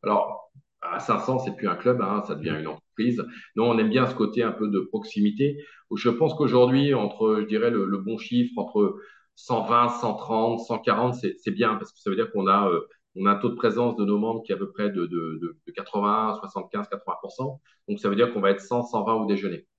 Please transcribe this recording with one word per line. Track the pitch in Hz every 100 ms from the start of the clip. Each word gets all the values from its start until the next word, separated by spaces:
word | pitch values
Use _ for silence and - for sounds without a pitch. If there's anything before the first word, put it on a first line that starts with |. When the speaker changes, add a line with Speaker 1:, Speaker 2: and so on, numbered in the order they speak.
Speaker 1:
Alors, | - 104 80 - - - _ _
à | - 85
cinq | - 107
cents, | - 131
c'est | 104 -
plus | 101
un | 87
club, | 120 123
hein, | 95 104 101
ça | 76
devient | 78
Speaker 2:
Mhm. | 76
Speaker 1:
une | 78
entreprise. | - _ - 117 113 - - - -
Non, | 120
on | 113
aime | 107
bien | 127 120
ce |
côté | - 104 120
un | 113
peu | 104 107
de | 98
proximité, | 90 107 - - 147 - 143 143 - - _
où | 104
je | 120
pense | 117 156 -
qu'aujourd'hui, | 135 123 123 135 143
entre, | 131 104 - 110 107
je | 107
dirais, | 107 120
le, | 113 95
le | 98
bon | 98 113
chiffre, | - 123 120 -
entre | - 107 98 - - - _
cent | _ - 113 110
vingt, | 120 120
cent | - 110
trente, | 104 - 110 117 117
cent | - 113
quarante, | - 104 123 123
c'est, | 101 -
c'est | -
bien, | 98 113 104
parce | -
que | _
ça | -
veut | 98
dire | 110
qu'on | 101 95
a, | 98 101
euh, | 85 - _ _ 92
on | 98
a |
un | 101
taux | 123
de | -
présence | 120 113 120 113
de | 101
nos | 104
membres | 110 113
qui | -
est | 95
à |
peu | 98
près | - 104
de, | 95 85
de, | 87 82 80
de, | 85 160 -
de |
quatre-vingts, | - - 107 101 110 110 104
soixante-quinze, | 101 98 90 104 104
quatre-vingts | 98 - 90
pour | 101
cent. | - 135 139 _ _ -
Donc, | 104
ça | 104
veut | 101
dire | 120
qu'on | 107
va | 98
être | 101
cent, | - 120
cent | 120 113
vingt | 104 110
au | 104
déjeuner. | 95 95 85 _